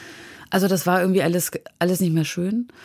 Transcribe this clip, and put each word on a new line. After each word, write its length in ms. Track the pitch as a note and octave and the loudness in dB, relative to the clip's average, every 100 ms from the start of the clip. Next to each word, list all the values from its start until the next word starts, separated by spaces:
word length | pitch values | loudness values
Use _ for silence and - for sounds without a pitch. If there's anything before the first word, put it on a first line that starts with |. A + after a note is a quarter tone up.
| - - - - - | -20 -20 -20 -20 -4
Also 180 | G3 F#3+ | 0 2
das 180 | F#3+ F3+ | 2 2
war 160 | F#3 | 2
irgendwie 220 | F#3 F#3 | 4 2
alles, 280 | E3 F3 - - - - | 2 0 -2 -6 -12 -4
alles 200 | F3 F3+ | -2 2
nicht 120 | F3+ | 2
mehr 120 | D#3+ D3+ | 2 0
schön. 420 | F3 F#3 A3 A#3+ - | -2 -4 -4 -6 -12